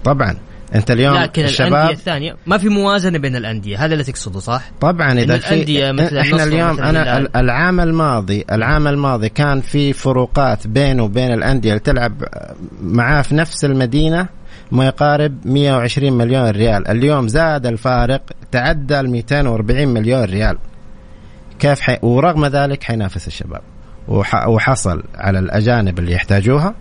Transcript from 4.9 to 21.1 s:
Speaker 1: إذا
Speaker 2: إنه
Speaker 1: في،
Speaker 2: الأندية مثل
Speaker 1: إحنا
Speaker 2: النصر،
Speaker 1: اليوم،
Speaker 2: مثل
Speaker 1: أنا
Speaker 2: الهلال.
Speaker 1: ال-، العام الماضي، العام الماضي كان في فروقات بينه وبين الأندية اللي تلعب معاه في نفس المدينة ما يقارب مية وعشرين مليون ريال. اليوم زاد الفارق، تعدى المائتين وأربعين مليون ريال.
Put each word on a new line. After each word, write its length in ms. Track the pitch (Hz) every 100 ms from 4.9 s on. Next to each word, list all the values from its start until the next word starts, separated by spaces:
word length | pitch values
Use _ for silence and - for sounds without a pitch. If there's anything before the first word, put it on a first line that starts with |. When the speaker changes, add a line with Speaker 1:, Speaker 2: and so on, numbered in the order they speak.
| 170 147
Speaker 1:
إذا 100 | 123
Speaker 2:
إنه 140 | 120 120
Speaker 1:
في، 180 | -
Speaker 2:
الأندية 380 | 160 151 143 139
مثل 260 | 139 165 143
Speaker 1:
إحنا 120 | 147
Speaker 2:
النصر، 180 | 160 151
Speaker 1:
اليوم، 240 | 160 170
Speaker 2:
مثل 100 | 151
Speaker 1:
أنا 200 | 151 160
Speaker 2:
الهلال. 240 | 143 123 135
Speaker 1:
ال-، 100 | 123
العام 440 | 127 123 175 180
الماضي، 640 | 165 160 156 120 95 101 -
العام 360 | 107 117 151 147
الماضي 400 | 143 139 120 110
كان 320 | - 147 135
في 320 | - 147 143
فروقات 760 | 135 135 127 127 143 135 107 107
بينه 360 | 113 139 131
وبين 300 | 107 107 127
الأندية 380 | 113 110 139 107
اللي 100 | 104
تلعب 320 | - 127 120 104 - - - - - -
معاه 400 | 90 117 120 147
في 120 | 139
نفس 300 | 147 165 -
المدينة 640 | 143 135 127 139 160 165 185 - - - -
ما 140 | 127 131
يقارب 600 | - 147 147 151 131 -
مية 300 | 139 143 131
وعشرين 360 | 117 - 139
مليون 380 | 123 117 131 120
ريال. 380 | 101 113 104 -
اليوم 400 | 117 139 147 113
زاد 380 | 139 165 151 123
الفارق، 560 | 113 135 123 120 139 - - -
تعدى 480 | 123 131 160 135 143
المائتين 460 | 131 120 113 143 139
وأربعين 420 | 113 107 127 143
مليون 360 | 117 110 131
ريال. 340 | 104 95 104 - - - - - -